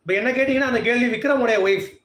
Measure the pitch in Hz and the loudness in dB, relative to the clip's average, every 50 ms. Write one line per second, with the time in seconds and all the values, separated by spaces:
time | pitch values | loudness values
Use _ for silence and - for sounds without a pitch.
0 | _ 170 190 202 226 254 247 262 269 277 262 269 277 254 240 220 185 226 240 247 | _ -2 -4 -2 -2 -2 0 0 0 0 0 0 0 0 0 0 0 0 0 0
1 | 247 240 220 - - 277 285 262 240 226 220 208 185 196 196 175 135 - - _ | 0 0 -2 -2 0 0 0 2 2 2 2 2 2 2 0 0 -2 -10 -16 _